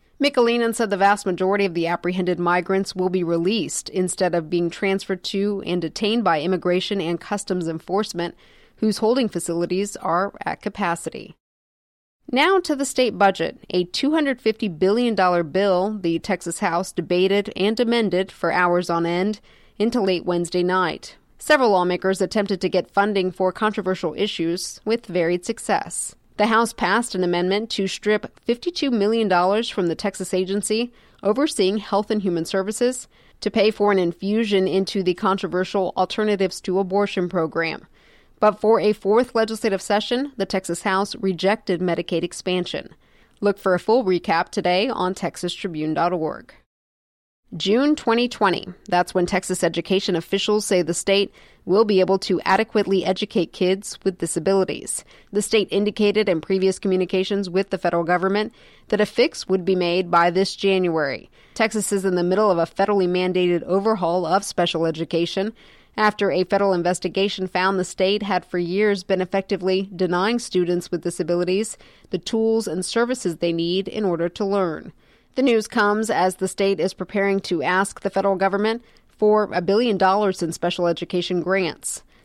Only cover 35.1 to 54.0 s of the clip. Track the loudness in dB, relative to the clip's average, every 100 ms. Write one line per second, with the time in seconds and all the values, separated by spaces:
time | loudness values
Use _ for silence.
35.1 | 0 0 0 -2 -4 -2 -2 -2 -2 -2
36.1 | 0 0 0 -2 -4 -4 -2 0 0 0
37.1 | -2 -2 -2 -2 -2 -4 -6 -12 _ _
38.1 | _ _ 2 2 4 4 4 4 2 2
39.1 | 2 2 0 0 0 0 0 0 0 0
40.1 | -4 -4 -6 -4 -4 -4 -4 0 0 -2
41.1 | -2 -4 0 0 0 0 -2 0 -2 -2
42.1 | -2 -4 -6 -4 -2 -2 -6 -10 -20 _
43.1 | _ _ -2 -2 0 2 0 4 2 4
44.1 | 0 0 0 0 -2 0 0 0 -2 -4
45.1 | -4 -6 -6 -8 -6 -8 -6 -4 0 0
46.1 | 0 -4 -6 -14 -20 _ _ _ _ _
47.1 | _ _ _ -16 -6 0 2 2 0 0
48.1 | 0 0 0 0 0 -6 -16 -4 -2 0
49.1 | 0 0 -2 -2 -2 -2 -2 -2 -2 0
50.1 | -2 -2 -4 0 0 2 0 0 -2 0
51.1 | 2 0 -6 -20 _ 0 2 4 4 4
52.1 | 2 0 -2 2 2 2 0 2 0 0
53.1 | -2 -2 -2 -2 0 0 0 -4 -6